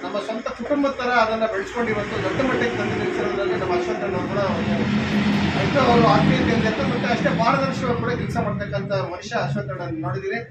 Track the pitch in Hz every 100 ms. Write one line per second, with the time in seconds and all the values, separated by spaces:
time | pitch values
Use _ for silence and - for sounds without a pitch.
0 | - 202 196 226 508 - 233 285 277 269
1 | 247 240 220 220 220 196 202 240 233 214
2 | 202 185 190 - 262 247 240 233 208 214
3 | 208 240 220 190 196 - 190 359 - -
4 | - - 277 202 202 180 214 202 220 208
5 | 220 208 208 208 - - 262 277 247 240
6 | 226 202 - - - 233 220 - - 247
7 | - 226 285 226 233 269 269 226 254 240
8 | 226 240 233 240 214 196 202 196 190 196
9 | 175 180 - 233 175 208 - - 175 160
10 | 170 190 190 233 233